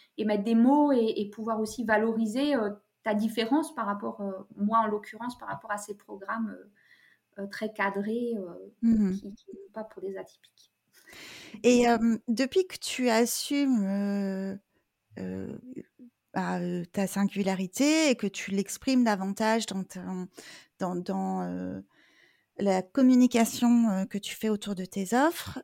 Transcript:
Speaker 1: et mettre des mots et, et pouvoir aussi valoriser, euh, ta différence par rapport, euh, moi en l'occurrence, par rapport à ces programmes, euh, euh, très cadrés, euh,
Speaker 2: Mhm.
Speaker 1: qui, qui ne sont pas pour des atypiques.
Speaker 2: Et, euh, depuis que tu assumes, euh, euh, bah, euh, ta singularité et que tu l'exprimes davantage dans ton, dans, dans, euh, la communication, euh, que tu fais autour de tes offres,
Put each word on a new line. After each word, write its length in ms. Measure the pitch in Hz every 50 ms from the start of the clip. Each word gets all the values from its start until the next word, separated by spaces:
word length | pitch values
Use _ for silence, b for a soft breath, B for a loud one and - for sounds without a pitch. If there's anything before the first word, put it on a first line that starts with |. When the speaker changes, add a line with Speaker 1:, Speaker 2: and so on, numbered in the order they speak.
| B B B -
Speaker 1:
et 60 | 214
mettre 180 | 208 208 202 202
des 100 | 226 226
mots 380 | 226 233 262 285 294 294 294
et, 220 | 269 240 226 220 -
et 140 | - 208 202
pouvoir 280 | - 226 220 226 220 220
aussi 260 | 220 214 - - 226
valoriser, 720 | 208 214 208 220 226 220 226 226 208 208 262 285 294 277
euh, 160 | 240 214 202 202 - _ _ _ _
ta 120 | - 226 208
différence 600 | 208 226 214 - 233 226 226 262 311 311 - -
par 120 | 247 220
rapport, 340 | 202 202 202 220 226 220 -
euh, 100 | 202 196 190 190 202 - -
moi 260 | 202 202 208 226 226
en 60 | 220 214
l'occurrence, 480 | 208 208 208 - 220 208 233 247 - -
par 100 | 226 -
rapport 240 | 202 - - 214
à 60 | 208 202
ces 180 | 208 - 202
programmes, 580 | 202 _ - 208 196 190 196 214 233 226 208 190 180 - 202 b b b b b b b b b b b _ _ -
euh, 40 |
euh, 40 | 196 196
très 240 | - - 220 214
cadrés, 600 | 214 - 196 196 190 196 202 214 220 240 240 240 233
euh, 160 | 208 185 175 175 180 190 202 - _
Speaker 2:
Mhm. 300 | 233 233 226 214 208 185 185
Speaker 1:
qui, 60 | 202
qui 60 | - 196
ne 60 | 208
sont 360 | - _ - - - 196 196
pas 100 | _ 220 214
pour 180 | 214 - 190
des 140 | 185 196 190 190
atypiques. 520 | - - _ _ _ _ _ _ _ _ _ _ _ _ B B B B B B B B B B B B B 202 -
Speaker 2:
Et, 240 | 233 247 240 240 240
euh, 300 | 233 220 226 233 226 214 - -
depuis 380 | 226 208 269 254 - 381 370 -
que 80 | - -
tu 300 | - - - - 254 247
assumes, 760 | 226 226 240 226 - - - - 285 285 285 269 254 220 196
euh, 720 | 190 196 202 202 202 202 202 196 196 190 190 190 196 196 196 - _ _ _ _ _ _ _ _ _ - -
euh, 380 | 190 185 185 - - - - - - 254 254 - - _ _ - 247 240 _ _ _ _ -
bah, 240 | 190 185 180 185 180
euh, 240 | 175 180 175 175 170 -
ta 140 | - 202 196
singularité 1040 | 185 - 196 202 190 - 196 202 196 190 180 190 180 - - 269 294 311 320 320 294
et 60 | 247
que 100 | - -
tu 240 | 196 - - - -
l'exprimes 520 | 196 196 190 - - - - 262 262 254
davantage 600 | 247 226 208 185 190 196 202 - 220 220 220 226 214
dans 180 | - 190 190
ton, 460 | 185 - - 185 180 185 185 180 180 180 B B B B B B B B _ _
dans, 160 | 190 180 180
dans, 460 | 175 180 202 190 190 190 190 190 185
euh, 400 | 180 180 180 180 180 180 190 190 202 b b b b b b b b b b b b b _ -
la 220 | 202 196 190 185
communication, 1080 | 185 - - 277 262 254 254 247 254 247 - 226 226 220 - - 247 240 240 233 233 220
euh, 160 | 190 190 190
que 140 | - - 196
tu 160 | - - -
fais 140 | - - 220
autour 260 | 214 208 - 196 202
de 100 | 175 185
tes 300 | 180 - 196 196 180 226
offres, 440 | 254 285 330 349 - - - - 262